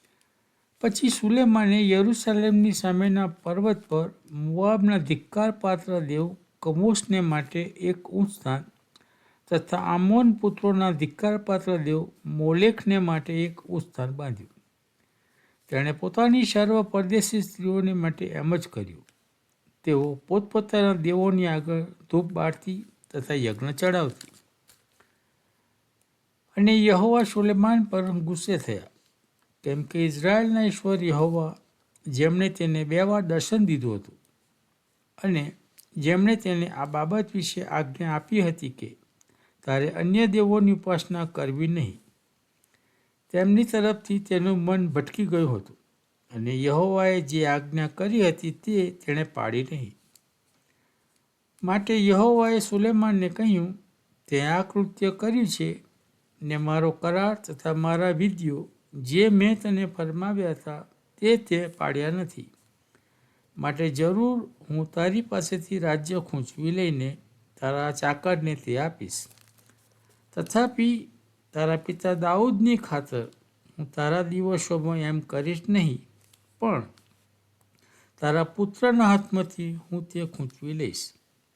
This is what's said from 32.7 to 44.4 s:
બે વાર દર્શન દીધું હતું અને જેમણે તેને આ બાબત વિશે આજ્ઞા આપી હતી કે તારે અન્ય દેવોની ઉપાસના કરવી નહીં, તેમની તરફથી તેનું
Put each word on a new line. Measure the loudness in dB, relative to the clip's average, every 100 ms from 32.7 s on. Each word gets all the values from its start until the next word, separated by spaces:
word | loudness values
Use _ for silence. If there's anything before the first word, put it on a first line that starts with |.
| 0
બે | 0 0
વાર | 2 0
દર્શન | 0 -2 0 2
દીધું | 2 2 -2
હતું | -4 -10 _ _ _ _ _ _ _ _ _ _ -6
અને | -2 -2 -4 -12 _ _ _ -4
જેમણે | 0 4 4
તેને | 2 0 -2 -4
આ | -6
બાબત | -6 -4 -2 -2 -2
વિશે | -4 -6 -8
આજ્ઞા | -4 -4 -4 -6 -4
આપી | -4 0 0
હતી | 0 -2 -10
કે | -12 -16 -16 _ _ _ _ _ _
તારે | -4 -2 -2
અન્ય | -2 2 4 4
દેવોની | 4 4 4 4
ઉપાસના | 2 0 -2 -2 -6
કરવી | -6 -6 -6 -2 -2
નહીં, | -2 -4 -8 _ _ _ _ _ _ _ _ _ _ _ _ -4
તેમની | 0 4 4
તરફથી | 4 2 0 -2 -4 -4
તેનું | -2 0